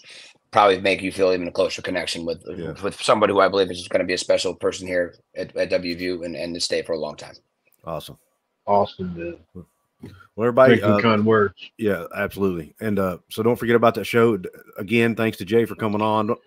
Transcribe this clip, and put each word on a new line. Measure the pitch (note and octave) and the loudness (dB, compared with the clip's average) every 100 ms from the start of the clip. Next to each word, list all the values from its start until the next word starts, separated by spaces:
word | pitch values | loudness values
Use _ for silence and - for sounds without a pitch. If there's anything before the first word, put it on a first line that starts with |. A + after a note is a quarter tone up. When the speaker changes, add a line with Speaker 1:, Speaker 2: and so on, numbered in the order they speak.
| - - - _ _ | -20 -20 -20 _ _
Speaker 1:
probably | - G#2 F#2 | 4 4 4
make | G2 F#2 | 0 -2
you | F#2+ | -2
feel | F2+ F#2 | 0 0
even | F2+ F2 | 0 -2
a | |
closer | E2 F2+ - | -2 -2 -2
connection | - F2+ E2 F2 E2 | -6 -6 -6 -8 -8
with, | E2 - E2 | -10 -10 -12
Speaker 2:
Yeah. | D#2+ D2+ | -10 -8
Speaker 1:
with | G2 - | -10 -6
somebody | - A#2 G#2 | 0 2 4
who | G2 | 4
I | F#2+ | 4
believe | G2 F#2 | 2 -2
is | F2+ - | -4 -4
gonna | F#2+ F2+ | -2 0
be | |
a | F2+ | -4
special | - F#2 F#2 E2+ | 0 0 -2 -4
person | G2 F2+ F#2 | -6 -6 -4
here | F2+ E2+ - _ - | -4 -4 -6 _ -12
at, | F#2 F#2 | -10 -6
at | F#2 | -2
W | F#2 F2+ E2+ | -2 -4 -6
V | F2+ | -6
U | F2+ | -6
and, | F2 D2+ | -8 -8
and | E2+ F2 | -8 -6
the | |
state | - E2+ D#2 | -4 -4 -4
for | |
a | E2 | -6
long | D2+ D2 | -6 -10
time. | - - _ _ _ _ | -18 -20 _ _ _ _
Speaker 2:
Awesome. | E2 D#2+ - C2+ _ _ _ _ - | -10 -10 -12 -20 _ _ _ _ 0
Speaker 3:
Awesome, | G2+ - - F#3 E3+ | 0 0 -4 -10 -8
man. | E3+ E3+ _ F2+ D#2+ _ _ _ - - - - | -10 -12 _ -20 -20 _ _ _ -20 -20 -16 -2
Speaker 2:
Well, | A#2 | 2
everybody, | B2 C3 A#2 | 6 8 8
Speaker 3:
Thank | |
you, | G2+ G#2 | 4 4
Speaker 2:
uh, | |
Speaker 3:
kind | A2+ G#2+ G#2+ | 4 4 4
words. | A2 G2+ - - - | 4 4 -2 -20 -4
Speaker 2:
yeah, | G#2+ F#2 E2+ F#2 | -2 -2 -4 -6
absolutely. | G2+ G2 G2 F2 D2+ - | -6 -2 -2 -2 -8 -8
And, | A2 G2+ | -4 -2
uh, | F#2+ E2+ - | -2 -4 -10
so | - | -2
don't | A2 A#2+ | 0 0
forget | A#2 A#2 | 2 4
about | A#2 A2+ | 4 2
that | G2 | 0
show. | A#2+ A#2 G#2 | 2 4 2
D-, | F2+ - - - | -4 -16 -20 -12
again, | G2 A#2 A#2 A2+ | -2 2 2 0
thanks | A2+ A2 | -2 -4
to | F2+ | 0
Jay | A2+ A2 | 0 0
for | |
coming | G#2 A2 G#2 | -2 -4 -2
on. | G#2+ G#2+ G#2+ | 0 0 0
Don't, | A#2 | -4